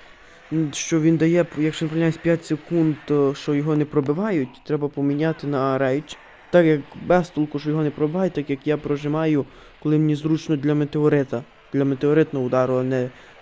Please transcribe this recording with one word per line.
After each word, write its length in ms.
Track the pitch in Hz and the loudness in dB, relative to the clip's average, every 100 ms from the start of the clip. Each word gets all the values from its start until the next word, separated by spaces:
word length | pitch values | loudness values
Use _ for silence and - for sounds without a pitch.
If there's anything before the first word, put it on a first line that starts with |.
| - - - - - | -20 -20 -20 -20 -6
м, 200 | 160 151 | -2 -2
що 280 | - - 165 | -4 -2 0
він 160 | 160 160 | 2 2
дає, 300 | 160 175 165 143 | 2 2 0 -2
якщо 280 | 156 - | -4 -2
не 40 | 156 | -4
помиляюсь, 280 | 160 165 160 | 0 0 0
п'ять 280 | 165 165 | -2 -2
секунд, 520 | - 156 - 170 160 135 - | -2 -8 -2 0 0 0 -2
то 280 | 147 139 | 2 2
що 200 | 143 - | 0 -2
його 220 | 143 151 151 | -2 0 0
не 80 | |
пробивають, 760 | 147 147 139 156 220 165 127 - | 0 0 0 -2 -2 -2 -4 -8
треба 240 | - 147 143 | -6 -4 -4
поміняти 580 | 143 143 147 160 160 143 | -2 -2 0 -2 -2 -4
на 320 | 139 135 131 | -2 0 0
рейдж. 360 | 135 139 - - - - - | 0 -2 -6 -16 -20 -20 2
Так 160 | 175 160 | 4 4
як 140 | 151 - - - | 2 -2 -10 2
без 240 | 180 170 | 2 2
толку, 280 | 156 151 143 | -2 -4 -4
що 120 | 151 | -4
його 120 | 156 | -2
не 80 | 147 | -2
пробивають, 420 | - 151 180 185 | -2 -2 0 -2
так 180 | 151 139 | -2 -4
як 160 | 135 151 | -4 -2
я 100 | 147 | -2
прожимаю, 680 | 147 143 147 156 160 147 131 - - - | -2 -4 -2 0 2 0 -2 -10 -20 -8
коли 160 | 151 151 | 0 2
мені 160 | 156 | 2
зручно 420 | 147 156 156 - 147 | 0 0 -2 0 -2
для 180 | 147 | 0
метеорита. 680 | 147 147 156 151 147 131 120 - - - | 0 0 0 2 2 0 -6 -8 -18 -4
Для 120 | 139 | 0
метеоритного 600 | 139 135 143 156 151 139 123 | 0 0 2 4 2 0 0
удару, 280 | 127 127 | 2 2
а 80 | 127 | 0
не 280 | 127 131 127 - - - | 0 -2 -2 -8 -20 -20